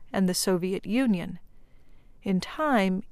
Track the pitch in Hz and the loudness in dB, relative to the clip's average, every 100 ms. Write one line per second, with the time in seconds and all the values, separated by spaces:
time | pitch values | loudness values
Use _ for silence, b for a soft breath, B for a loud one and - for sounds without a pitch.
0 | - 202 185 175 - 180 185 190 - 226 | -4 0 2 2 2 2 0 -4 -2 0
1 | 247 185 160 175 - - - - - - | 2 2 -2 -10 -14 -20 -20 -20 -20 -20
2 | - - - 185 - - 311 247 190 185 | -20 -10 -2 0 -2 -2 2 2 2 0
3 | - | -6